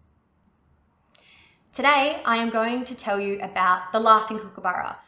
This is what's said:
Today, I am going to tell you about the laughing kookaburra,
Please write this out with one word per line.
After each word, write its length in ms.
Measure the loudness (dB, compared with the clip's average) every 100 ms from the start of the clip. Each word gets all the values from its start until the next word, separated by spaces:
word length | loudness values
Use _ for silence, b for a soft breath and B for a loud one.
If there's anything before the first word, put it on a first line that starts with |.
| _ _ _ _ _ _ _ _ _ _ _ b b b b b b
Today, 500 | 0 2 4 2 -2
I 140 | 0 0
am 140 | 0
going 340 | 0 0 -2 -6
to 100 | -8
tell 240 | -4 -2
you 180 | -2 -4
about 500 | -4 0 2 2 0
the 80 | 0
laughing 400 | 6 6 4 -8
kookaburra, 580 | -10 -8 -6 -4 -6 -8